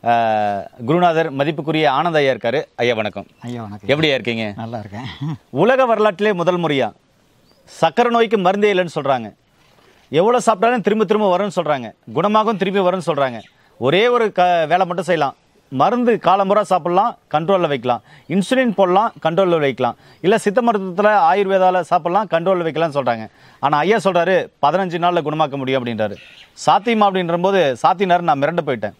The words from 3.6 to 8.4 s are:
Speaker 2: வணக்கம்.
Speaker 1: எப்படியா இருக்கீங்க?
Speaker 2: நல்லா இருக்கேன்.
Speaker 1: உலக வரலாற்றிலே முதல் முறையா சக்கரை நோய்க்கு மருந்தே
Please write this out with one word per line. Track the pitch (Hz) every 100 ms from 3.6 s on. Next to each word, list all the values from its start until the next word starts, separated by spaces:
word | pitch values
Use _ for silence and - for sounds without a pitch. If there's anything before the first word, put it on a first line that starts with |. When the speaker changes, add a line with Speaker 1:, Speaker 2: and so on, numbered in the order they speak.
Speaker 2:
வணக்கம். | 107 104 101
Speaker 1:
எப்படியா | 143 160
இருக்கீங்க? | 131 113 113 107 101
Speaker 2:
நல்லா | 113 117
இருக்கேன். | 104 101 123 82 147 147 _
Speaker 1:
உலக | 127 202 262 254
வரலாற்றிலே | 220 214 170 208
முதல் | 185 170 180
முறையா | 165 143 113 - _ _ _ _ _ _ _
சக்கரை | - 165 160 240
நோய்க்கு | 233 226
மருந்தே | 220